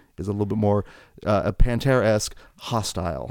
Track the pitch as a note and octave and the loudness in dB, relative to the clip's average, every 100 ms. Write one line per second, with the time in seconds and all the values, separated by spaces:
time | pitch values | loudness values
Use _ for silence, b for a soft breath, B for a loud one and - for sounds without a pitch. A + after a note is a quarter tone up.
0 | b b F#2+ G2+ G#2 A2 G#2 G2+ - b | b b -6 -2 -2 0 2 0 -2 b
1 | b b - G#2 D#2+ G2 B2 A#2 C#3 B2+ | b b 0 0 2 4 4 2 2 2
2 | G#2+ G#2+ - - b b - A#2 - F#2 | 2 0 -2 -10 b b -6 -4 -4 -4
3 | F2 C2+ A#1+ | -4 -6 -6